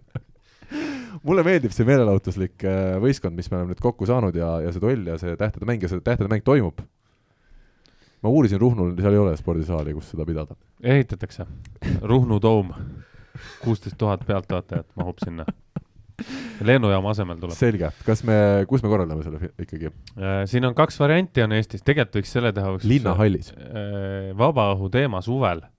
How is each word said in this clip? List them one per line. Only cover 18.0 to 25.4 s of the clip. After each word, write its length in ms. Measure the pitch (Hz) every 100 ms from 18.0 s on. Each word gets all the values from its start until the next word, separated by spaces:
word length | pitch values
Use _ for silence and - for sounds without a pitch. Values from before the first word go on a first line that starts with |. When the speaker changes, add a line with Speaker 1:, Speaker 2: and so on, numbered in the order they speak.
Speaker 1:
Kas 200 | - 110
me, 120 | 117 107 104 101 98
kus 180 | 135
me 80 | 110
korraldame 320 | 104 85 78
selle 160 | 78 76
fi-, 120 | 85 -
ikkagi? 320 | 85 78 80 - -
Speaker 2:
Äh, 300 | - 95 98 98
siin 220 | 123 127
on 80 | 120
kaks 240 | 156 -
varianti 440 | 143 165 185 -
on 120 | 110 107
Eestis. 280 | 110 101
Tegelikult 360 | - 147 117 107
võiks 160 | 98 127
selle 160 | 120
teha, 200 | 101 98 95
võiks 120 | 104
Speaker 1:
Linnahallis. 680 | 135 107 87 107 92 85
Speaker 2:
äh, 800 | - 67 113 101 101 98 98 95 95
vabaõhu 560 | 135 139 101 98 98
teema 320 | 123 139 95
suvel 400 | 101 127